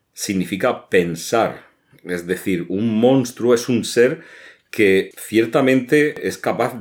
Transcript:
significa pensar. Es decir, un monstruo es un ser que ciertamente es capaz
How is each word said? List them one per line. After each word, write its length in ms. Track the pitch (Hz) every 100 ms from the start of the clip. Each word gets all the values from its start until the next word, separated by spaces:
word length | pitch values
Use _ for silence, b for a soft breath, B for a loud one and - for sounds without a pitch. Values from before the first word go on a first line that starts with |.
| _
significa 720 | - - 95 87 95 127 120 -
pensar. 800 | 98 87 82 - 117 95 64 - _ _ _
Es 220 | 87 90 87
decir, 380 | 92 - 90 82
un 300 | 92 113 110
monstruo 560 | 120 135 117 - 117
es 140 | 117 -
un 160 | 120
ser 380 | 95 - 123 165 B B B B _
que 420 | - 101 95 92 -
ciertamente 1120 | - 107 117 151 131 131 123 151 151 - 95
es 80 | 95
capaz 380 | - 90 123 123